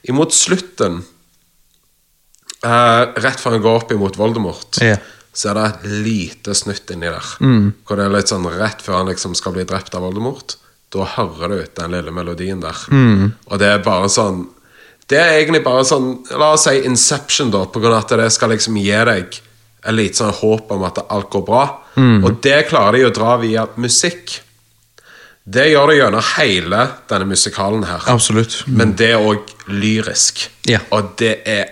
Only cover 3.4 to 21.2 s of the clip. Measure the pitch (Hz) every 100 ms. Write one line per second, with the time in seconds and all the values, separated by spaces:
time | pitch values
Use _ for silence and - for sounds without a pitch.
3.4 | 127 113 107 113 113 104 98 95 110 113
4.4 | 92 - - - 117 101 - - _ -
5.4 | 104 104 107 87 98 104 107 107 80 -
6.4 | - 98 107 98 - 90 85 82 - -
7.4 | 135 117 101 104 - 101 98 101 98 98
8.4 | 87 87 107 - - 92 95 90 95 87
9.4 | - 92 90 95 - 90 92 101 120 139
10.4 | - - _ _ _ 98 95 - 95 78
11.4 | 87 98 80 - 85 90 80 87 87 85
12.4 | 92 92 80 82 - 139 123 101 98 -
13.4 | _ 101 101 104 101 92 98 123 104 92
14.4 | 87 _ _ _ - _ - 143 170 156
15.4 | 151 160 131 127 135 139 127 123 - 127
16.4 | 151 156 151 135 131 123 - 143 - -
17.4 | 127 101 95 117 113 110 107 113 113 -
18.4 | 117 110 113 107 98 104 117 98 90 -
19.4 | _ _ _ _ 110 110 98 - 110 -
20.4 | 107 110 - 101 90 92 - 104